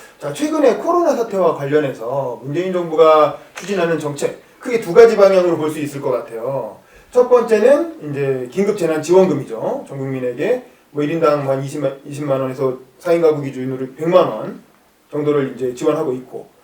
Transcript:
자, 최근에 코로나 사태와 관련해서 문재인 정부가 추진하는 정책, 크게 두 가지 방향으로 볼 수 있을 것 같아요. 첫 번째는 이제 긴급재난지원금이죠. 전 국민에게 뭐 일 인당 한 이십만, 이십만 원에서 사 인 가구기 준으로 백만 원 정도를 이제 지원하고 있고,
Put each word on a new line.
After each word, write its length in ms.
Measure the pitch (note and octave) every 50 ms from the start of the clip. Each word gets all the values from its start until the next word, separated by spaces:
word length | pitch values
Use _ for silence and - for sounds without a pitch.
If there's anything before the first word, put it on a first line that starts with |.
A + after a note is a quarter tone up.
| - - - _
자, 120 | - D3
최근에 440 | - - D4 D4+ D#4 D#4 C#4+ B3 G3+
코로나 420 | - - D#4+ F4 F4 E4+ D#4 B3+
사태와 380 | B3 A3+ - G3 F#3+ F3+ E3 C#3+
관련해서 840 | C3 C#3+ C#3 D3 D3+ D3 C3+ B2 - - B2 C3 C#3+ C3+ B2+ A#2+ G#2+ A#2
문재인 280 | C3+ C#3+ E3 F3+ F#3+
정부가 680 | F#3 F3+ F3 E3 D#3 D#3 D#3+ D#3 D#3 D#3 D3+ C#3+ C#3+ - - - _
추진하는 440 | - - F3+ G3+ F#3 E3+ E3 E3 D3
정책, 440 | - D3 C#3+ C#3+ E3 D#3+ - - - _ _ _
크게 240 | - B3+ A#3+ A3+ -
두 100 | E3+ E3+
가지 240 | A#3+ A#3 A3+ G#3+
방향으로 400 | G3+ G3 G3 F#3+ F#3 F3+ F3 E3
볼 140 | D3 D3+ D3+
수 80 | D3+ D#3
있을 240 | D3 C3+ C#3 C#3 C3+
것 80 | C3+
같아요. 680 | B2+ A#2 A2+ - A2+ A2+ A2+ C3 C#3 C3 A2+ G#2 G2 - _ _ _ - _ _
첫 160 | - B3 B3 A#3+
번째는 800 | B3 A#3+ G#3+ - A3 G#3 G#3+ B3 C#4+ E4 E4+ E4 - - D#3 D3
이제 360 | C#3 C#3 C#3 C3+ C3+ B2+ B2+ B2 C3
긴급재난지원금이죠. 1300 | F3 G3+ G3 G3+ - F3 D#3+ D#3+ D3+ C#3+ D#3 F3 F#3+ F#3+ D3+ C3 G#2+ - - A2+ A2 B2+ F3+ A#3+ C#4 - -
전 80 | C#3+
국민에게 680 | C#3 C3+ C3+ C3+ C3 B2+ B2 B2 C3+ D#3 G3+ B3 B3+ B3+ - _ _ _ _
뭐 120 | - D3 D3
일 100 | D3+ E3
인당 360 | E3 D#3+ D3+ D3 C#3+ C#3 C3+
한 160 | C3+ C3+ C#3
이십만, 360 | C3+ D3 D3+ C#3+ C3+ C#3 - -
이십만 380 | D3 C#3+ C3+ D3 D3 C3+ C3+ C3+
원에서 340 | C3 B2+ C3 C3+ C3 B2+ C3 - _ _ _
사 160 | - F3 E3+
인 80 | E3+ E3
가구기 320 | D#3 D3+ C#3+ C#3 C3+ B2+
준으로 320 | C3 B2+ C3 C3 C3 C3 B2+ -
백만 320 | - D#3 E3 F#3 F3+ E3 B2
원 320 | A2 G#2+ B2 F#3+ - - - _ _ _ _ _ _ _ _ _
정도를 440 | - D3 D3 D3 D3 C#3+ C3+ B2+ A#2+
이제 180 | A#2 C3 B2 B2
지원하고 380 | - D#3 D3+ D3+ D#3+ D#3 C#3 B2+
있고, 340 | B2+ - - - - - - _ _